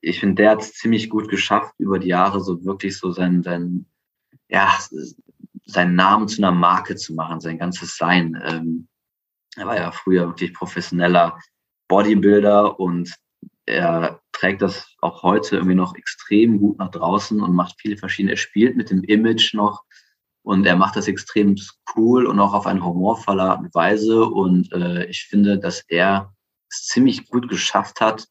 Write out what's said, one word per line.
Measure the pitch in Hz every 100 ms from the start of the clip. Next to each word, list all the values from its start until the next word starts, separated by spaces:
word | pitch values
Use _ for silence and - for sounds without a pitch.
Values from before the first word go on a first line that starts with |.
Ich | - -
finde, | 101 92
der | 104
hat's | 107 -
ziemlich | - 113 113 110
gut | 107 107
geschafft, | 98 - 104 - _
über | 98 95
die | 90
Jahre | 87 95 98
so | 92 87
wirklich | 92 98 98 92
so | 92
sein, | 87 90 90
sein, | 87 87 87 90 - _ _ _ _ _ _
ja, | - 98 - - 78 - - _ _ - - _
seinen | 92 90
Namen | 90 95 107 107
zu | -
einer | 98
Marke | 90 87 90 - -
zu | -
machen, | 80 82 82
sein | 80 80
ganzes | 87 90 85 -
Sein. | 82 90 85 82
Ähm, | - 82 82 82 82 _ _ _ _ _ _ -
er | 95
war | 113
ja | 85
früher | - - 92 87
wirklich | 85 90
professioneller | - 90 - 87 87 87 90 85 - - _ _ _ _
Bodybuilder | 95 104 107 101 104 101 104 104 -
und | 92 85 87 - _ _ - _ -
er | 64 120 117 85 - _
trägt | - 92 98
das | 98 92 - _
auch | 82 -
heute | 90 104 - 101
irgendwie | 92
noch | 92 90 -
extrem | - - - 104 117 107
gut | 101 104
nach | 92
draußen | - 85 98 - 107
und | 98
macht | 90 90 -
viele | 110 104
verschiedene, | 95 - 101
er | -
spielt | - - 120 123
mit | 107
dem | 95
Image | 90 107 113 113 -
noch | 107 104 104 _ _ _ _ _ _ -
und | 95 98
er |
macht | 90 95 -
das | 98
extrem | 98 - - 104 98 - - -
cool | - 113 127 123
und | 98
auch | 101
auf | 101 95
eine | 95
humorvolle | 87 87 95 117 - 98
Art | 95 95
und | -
Weise. | 85 85 107 107 113
Und, | 113 113 95 90 87
äh, | 90 87 87
ich | 90 - -
finde, | 104 104 98
dass | 101 - -
er | 85 92 98 98 _ _ _ _
es | - -
ziemlich | - 131 - -
gut | 123 123
geschafft | 95 - 104 98 -
hat | 110 110 -